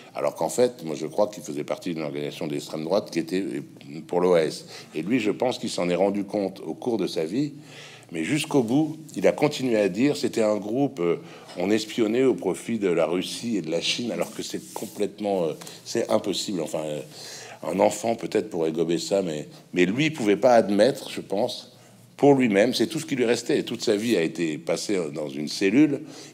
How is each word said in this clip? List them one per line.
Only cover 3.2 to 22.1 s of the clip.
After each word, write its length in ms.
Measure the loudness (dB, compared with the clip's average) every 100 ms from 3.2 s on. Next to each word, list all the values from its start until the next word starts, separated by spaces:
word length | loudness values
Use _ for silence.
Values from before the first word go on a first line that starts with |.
| -2 -2 -2 -6 -10 -16 -14 -12 -4
pour 140 | 2
l'O 120 | 4
A 120 | 4
S. 200 | 4 -2 -12 -18 -10
Et 80 | -6
lui, 180 | 0 0
je 100 | 0
pense 280 | 0 0 -2
qu'il 100 | -4
s'en 220 | -2 0
est 40 |
rendu 300 | 2 2 0
compte 360 | -2 -2 -2 -4
au 80 | -10
cours 240 | -6 -2 0
de 100 | -2
sa 200 | -2 -2
vie, 260 | -2 -4 -6 -18 -18 -18 -20 -12
mais 100 | -6
jusqu'au 380 | -2 -2 0 2
bout, 340 | 4 2 2 -2 -10 0
il 100 | 2
a 60 |
continué 440 | 4 2 0 0 2
à 120 | 2
dire, 280 | 4 2 2
c'était 260 | -2 2
un 140 | 2 2
groupe, 440 | 0 0 0 0
euh, 160 | 0 0 -4 -18 -14 -4
on 140 | 2
espionnait 520 | 2 0 0 2 4
au 100 | 4
profit 440 | 2 0 -4 -4 0
de 100 | 2
la 180 | 2 2
Russie 500 | 0 -2 -6 -4 -2
et 60 |
de 80 | -2
la 100 | -2
Chine, 320 | -2 -2 -4
alors 200 | -4 -6
que 100 | -6
c'est 300 | -8 -8 -10
complètement, 720 | -10 -10 -4 -6 -4 -2 0
euh, 80 | 0 -4 -10 -16
c'est 260 | -6 -4 0
impossible. 500 | 0 0 -4 -4 -4
Enfin, 220 | -4 -4
euh, 160 | -4 -6 -8 -14 -16 -16 -16 -12 -4
un 140 | 4
enfant 340 | 4 2 -2
peut-être 360 | -2 0 0 0
pourrait 220 | -2 0
gober 260 | 0 0 0
ça, 240 | 0 0
mais, 260 | 0 -4 -8 -14 -6
mais 120 | 2
lui, 220 | 2 4 0
il 60 |
pouvait 240 | 0 2 4
pas 180 | 6
admettre, 560 | 6 6 4 4 2 -6
je 100 | -10
pense, 520 | -6 -2 -2 -4 -14 -20 -20 -20 -18